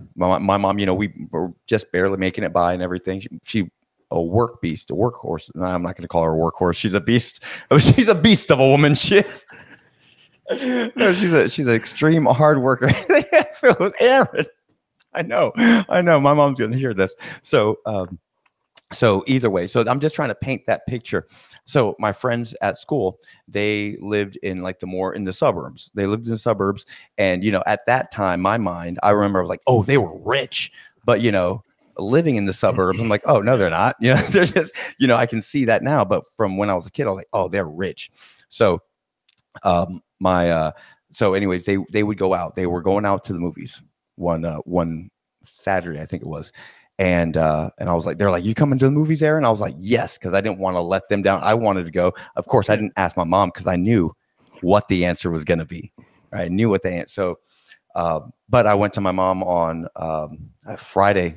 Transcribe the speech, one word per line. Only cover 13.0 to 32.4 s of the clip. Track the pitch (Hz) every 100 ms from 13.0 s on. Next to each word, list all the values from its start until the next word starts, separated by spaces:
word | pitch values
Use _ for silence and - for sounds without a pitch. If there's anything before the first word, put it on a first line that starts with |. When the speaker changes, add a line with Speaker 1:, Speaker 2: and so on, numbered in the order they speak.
| - 294 - - - -
Speaker 1:
So | 262 -
was | 196 -
Aaron. | 240 262 - - - _ _ _ _ _ _
I | -
know, | 170 143 131 226
I | 233 226 190 180
know. | 175 151
My | 139
mom's | 147 143 127
gonna | 110 127
hear | 131
this. | 95 95 - - -
So, | - 135 107 107 -
um, | 101 90 92 _ _ _ _ _ - -
so | - 117 98 127
either | 131 120
way, | 95 87
so | 123 113
I'm | 135
just | 151 -
trying | 135
to | -
paint | 135 120 -
that | - -
picture. | 123 - 92 - - - - -
So | 147 104 -
my | 107
friends | - 127 117 117 -
at | 98 -
school, | - 147 92 - - _ -
they | 104 104 104 104 -
lived | 98 104 98 101
in, | 95 92
like, | 92 -
the | 92
more | 92 92
in | 104
the | 95
suburbs. | - 147 87 69 - -
They | 104 98
lived | 110 117
in |
the | 110
suburbs, | 120 101 98 101 - - - -
and, | 95 90 104
you |
know, | 95 -
at | 104 -
that | 127 -
time, | 113 95 87
my | 98 117
mind, | 95 87 87 90
I | 104
remember | 104 101 95
I |
was | 87
like, | 95 -
"Oh, | 120
they | 101 139
were | 87 90
rich," | 95 135 131 - - - - _ -
but, | 107
you | 113
know, | 98 90 95 - _ _ -
living | 95 143 165
in | 113